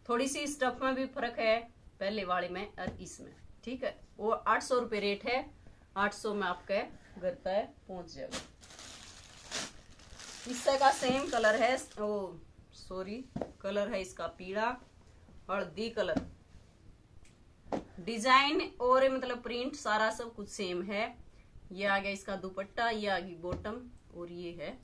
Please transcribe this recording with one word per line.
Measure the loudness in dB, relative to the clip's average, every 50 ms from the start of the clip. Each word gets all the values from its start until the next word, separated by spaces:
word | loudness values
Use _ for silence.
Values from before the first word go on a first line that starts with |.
| -2 0
थोड़ी | 2 2 4 2
सी | 0 -2 -2 -2
stuff | 0 2 2 2 2 2 2
में | 2 2
भी | 2 0 -2
फर्क | -2 -2 -2 -2 0 2
है | 4 4 4 4 2 -4 -16 -20 -20 -20 -8 -4
पहले | -2 -2 0 -2 0
वाले | 2 2 2 2 0
में | -2 -4 -6 -8
और | -8 -6 -6 -6 -6 -6
इसमें, | -10 -12 -12 -14 -14 -16 -18 -20 -20 -20 -20 -14 -10
ठीक | -8 -6 -2 -4
है। | -4 -4 -6 -18 -20 -12
वो | -2 2 2
आठ | 2 2 4 4 4 4 4
सौ | 4 2 2
रुपए | 2 2 0 0
रेट | 2 2 0 0 0
है, | 0 0 0 0 -2 -12 -18 -20 -20 -20 -20 -20 -10 -2
आठ | 0 0 2 0
सौ | -2 -2 -2 0
में | 0 0
आपके | 0 -2 -4 -2 -2 0 0 0 -2 -8 -16 -20 -18 -14 -4
घर | -4 -4 -4
तक | -2 -2 0 2 2 0 0 -8 -20 -14 -12
पहुंच | -10 -10 -10 -10 -10
जाएगा। | -10 -10 -8 -8 -8 -10 -10 -18 -20 -20 -20 -18 -18 -16 -16 -16 -16 -16 -18 -18 -18 -20 -20 -20 -20 -14 -8 -6 -6 -6 -6 -10 -16 -20 -20 -20 -20 -18 -18 -18 -16 -14 -14 -14 -12 -8 -8
इससे | -6 0 4 4 6 8
का | 8 8 8
same | 8 4 2 4 4 2 2
color | 2 6 6 6 6
है, | 8 6 4 4 4 0 -6 -6 -4
ओ | -2 0 0 0 -2 -4 -8 -12 -16 -20 -20 -20 -20 -20 -20
sorry, | -20 -14 -10 -8 -6 -6 -6 -6 -8 -10 -10 -6 -6 -6 -6 -8 -8 -6
color | -2 0 0 0 0
है | 0 -4 -4
इसका | -4 -8 -6 -6 -6 -6
पीला, | -8 -10 -6 -2 0 0 0 0 -2 -10 -20 -20 -20 -20 -20 -20 -20 -20 -20 -20 -18 -6 -2
हल्दी | -2 -2 -2 -4 -4 -4 -4 -4
color, | 0 0 0 2 2 0 -2 -4 -14 -18 -20 -20 -20 -20 -20 -20 -20 -20 -20 -20 -20 -20 -20 -20 -20 -20 -20 -20 -20 -20 -20 -20 -20 -20 -8 -4 -4 -4 -4 -6 -14 -12
Design | -6 -6 -4 0 4 6 8 8 8 6 2 0 0 -2 -4 -2
और | 4 6 6 8 8 6
मतलब | 4 2 -2 -2 -4 -4 -4
print | -6 -4 -2 -4 -4 -6
सारा | -6 -2 2 2 4 4 2 2
सब | 0 -6 -8 -8
कुछ | -10 -12 -10
same | -6 -6 -4 -2 -2 -4 -4
है। | -2 -2 -2 -2 -2 -4 -10 -18 -20 -20 -20 -20 -20 -20 -20 -16 -14 -8
ये | -2 0
आ | 2 2 2
गया | 2 0 -4
इसका | -4 -4 -6 -6
दुपट्टा, | -6 -6 -8 -6 -6 -8 -6 -2 0 0 2
ये | 2 0 0 0
आ | 0 0
गई | -2 -4 -10
bottom | -8 -6 -6 -6 -4 -6 -6 -8 -8 -10 -14 -18 -20 -20 -18 -12
और | -12 -12 -10 -10
ये | -8 -8 -8 -8
है | -8 -8 -10 -10 -12